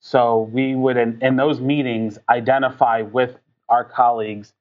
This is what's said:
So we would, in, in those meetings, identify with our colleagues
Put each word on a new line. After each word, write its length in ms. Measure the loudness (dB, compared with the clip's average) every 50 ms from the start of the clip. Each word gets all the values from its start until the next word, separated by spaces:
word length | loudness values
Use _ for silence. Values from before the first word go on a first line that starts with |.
So 480 | _ 0 0 2 2 4 2 0 -2 -2 -4
we 220 | -4 -2 -2 -2
would, 220 | -2 0 0 2
in, 220 | 2 0 0 -2 -2
in 160 | -2 0 0
those 240 | 2 0 0 -2 -2
meetings, 580 | -2 -2 -2 -2 -2 -2 -2 -4 -4 -6 -6 -8 _ 0
identify 720 | 0 0 2 0 0 2 0 -2 0 0 0 2 2 0 -2
with 340 | -4 0 0 0 0 -2 -14 _ _ _ _ _ 0
our 160 | 0 0 0
colleagues 720 | -2 0 2 2 2 2 0 -4 -6 -6 -10 -14 -18 _ _